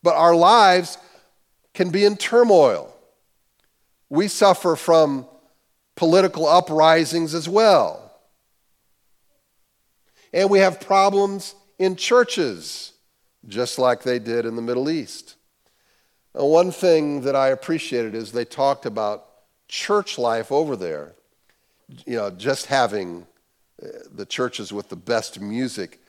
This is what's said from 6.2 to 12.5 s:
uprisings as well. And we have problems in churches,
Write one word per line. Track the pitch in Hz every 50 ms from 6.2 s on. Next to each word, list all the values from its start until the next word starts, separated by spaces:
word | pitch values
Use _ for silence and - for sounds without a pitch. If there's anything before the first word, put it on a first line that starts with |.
| 190 185 - 160 160
uprisings | 147 160 180 175 160 156 156 156 160 165 165 160 131 156 170 165 151 151
as | 170 151 170
well. | 180 208 226 214 190 156 110 82 - - - - _ _ _ _ _ _ _ _ _ _ _ _ _ _ _ _ _ _ _ _ _ _ _ _ _ _ _ _ _ _ _ _ _ _ _ _ _ _ _ _ _ _ _ _
And | - 175 190 196
we | 202 196
have | 190 190 165 -
problems | - - 196 196 196 202 196 196 202 196 196 196 180 - - _ _ _ _ _
in | 185 190 185
churches, | 170 - - 247 247 240 240 - - 170 127